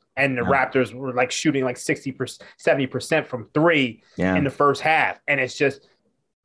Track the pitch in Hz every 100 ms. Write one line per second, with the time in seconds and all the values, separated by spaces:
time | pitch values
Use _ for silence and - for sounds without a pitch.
0 | _ - 139 127 117 139 120 135 117 123
1 | 135 123 127 - 156 135 131 123 - 156
2 | 135 - 127 - - - 175 143 131 123
3 | - 160 143 123 107 151 170 156 127 110
4 | _ - 92 92 90 - 139 139 156 160
5 | 107 - - 139 123 - 143 - _ _
6 | _ _ _ _